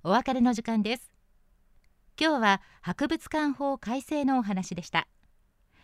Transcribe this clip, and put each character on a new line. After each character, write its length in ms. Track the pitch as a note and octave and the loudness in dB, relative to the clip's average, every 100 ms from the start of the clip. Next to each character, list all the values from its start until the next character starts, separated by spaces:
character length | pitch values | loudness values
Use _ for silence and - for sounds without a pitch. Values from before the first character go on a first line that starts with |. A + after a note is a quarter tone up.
お 60 | D#3+ | 0
別 240 | G#3+ - | 0 2
れ 80 | B3+ | 2
の 140 | B3 | 2
時 80 | A3+ | 2
間 200 | A3+ A3+ | -2 -2
で 140 | G#3 A#3+ | -2 -4
す。 160 | - _ _ _ _ _ _ _ _ _ _ - | -8 _ _ _ _ _ _ _ _ _ _ -2
今 180 | D#4+ D4 | 0 2
日 40 | |
は 200 | G#3+ G3 - - | 4 2 0 -14
博 260 | - F3+ D4 | -8 -4 -2
物 200 | D#4+ - | -4 -4
館 240 | D#4 D4 | -2 -2
法 260 | C4 C#4 C#4 | -2 -4 -4
改 240 | G3+ B3+ | -4 -6
正 220 | - D4+ | -4 -2
の 140 | C4+ C4 | 0 0
お 40 | |
話 320 | G#3 F#3+ F3 | 0 -2 -4
で 80 | F3 | -8
し 80 | E3 | -2
た。 180 | E3 - _ _ _ _ _ _ _ | -2 -2 _ _ _ _ _ _ _